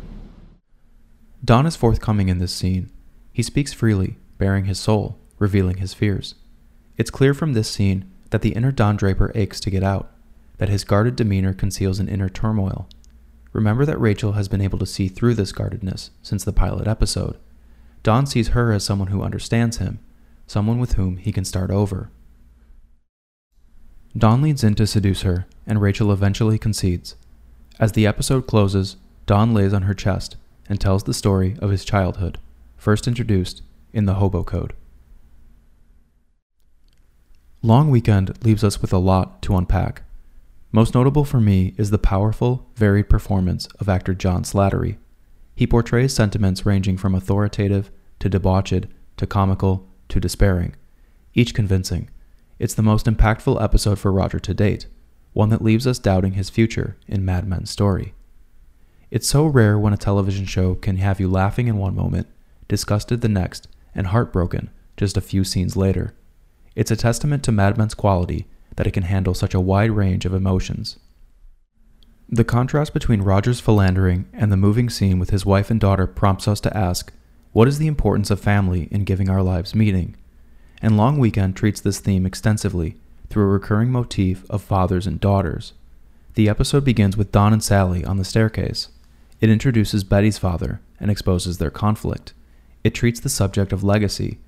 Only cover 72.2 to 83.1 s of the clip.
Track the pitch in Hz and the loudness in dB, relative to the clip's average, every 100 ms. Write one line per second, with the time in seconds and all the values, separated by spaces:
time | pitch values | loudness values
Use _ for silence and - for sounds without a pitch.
72.2 | - 117 117 120 127 147 151 151 - 110 | -2 0 2 2 0 -2 -2 -2 0 2
73.2 | 98 95 123 123 - 107 95 92 95 90 | 2 2 2 0 2 4 4 4 2 0
74.2 | - 247 107 95 101 107 120 - 98 92 | -4 -2 0 4 4 2 0 0 0 2
75.2 | 92 101 98 95 101 113 101 95 90 - | 0 0 2 2 2 2 2 2 0 0
76.2 | 101 92 - 101 - 104 90 90 - - | 0 0 -2 -2 -2 -2 -2 -4 -8 -16
77.2 | _ _ _ - 123 143 156 143 104 98 | _ _ _ 4 4 4 0 0 0 0
78.2 | 98 101 101 101 95 90 76 101 98 95 | 0 0 2 2 2 -2 -2 -4 -2 0
79.2 | 95 95 92 92 87 110 107 92 95 - | 0 2 0 0 -2 0 2 2 -2 -8
80.2 | - - - - - - 110 107 117 147 | -20 -20 -20 -20 -20 -4 2 4 4 4
81.2 | 117 104 95 92 110 - - 98 - 95 | 2 2 -2 0 -2 0 -4 -2 0 0
82.2 | 92 - 113 107 98 90 80 - - | 0 -2 -2 0 -2 -4 -6 -8 -18